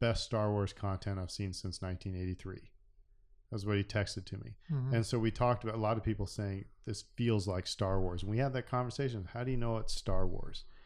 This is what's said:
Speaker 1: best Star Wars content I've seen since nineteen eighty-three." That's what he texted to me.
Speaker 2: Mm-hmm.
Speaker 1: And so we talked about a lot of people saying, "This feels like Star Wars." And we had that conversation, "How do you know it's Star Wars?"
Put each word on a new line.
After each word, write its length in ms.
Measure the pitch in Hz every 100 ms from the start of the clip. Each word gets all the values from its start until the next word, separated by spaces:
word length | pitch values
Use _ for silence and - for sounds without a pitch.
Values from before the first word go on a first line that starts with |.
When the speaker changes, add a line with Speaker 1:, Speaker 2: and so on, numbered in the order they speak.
Speaker 1:
best 240 | 117 110
Star 260 | - 113 107
Wars 220 | 104 98
content 480 | - 101 95 101 98
I've 100 | 90
seen 220 | - 98
since 280 | 90 95 -
nineteen 340 | 92 90 98 92
eighty-three." 540 | 92 92 95 - - - - - - - - - -
That's 140 | 110
what 120 | 101 101
he 80 |
texted 400 | 101 107 98 -
to 140 | - 98
me. 160 | 113 - -
Speaker 2:
Mm-hmm. 220 | 143 127 117
Speaker 1:
And 100 | 110
so 140 | 123
we 100 | 110
talked 320 | 107 123 120
about 140 | 113 110
a 20 |
lot 180 | 107 110
of 60 |
people 240 | 110 104 98
saying, 380 | - 101 98 - -
"This 180 | - 104 -
feels 320 | - 117 107 95
like 220 | 92 -
Star 320 | - 95 95
Wars." 220 | 110 90
And 80 | 98
we 80 | 110
had 160 | 139
that 120 | 127 -
conversation, 600 | 127 123 127 135 113 87
"How 120 | 120
do 80 | 127
you 40 | 123
know 200 | 117 113
it's 180 | -
Star 320 | - - 92 90
Wars?" 380 | 90 - - - -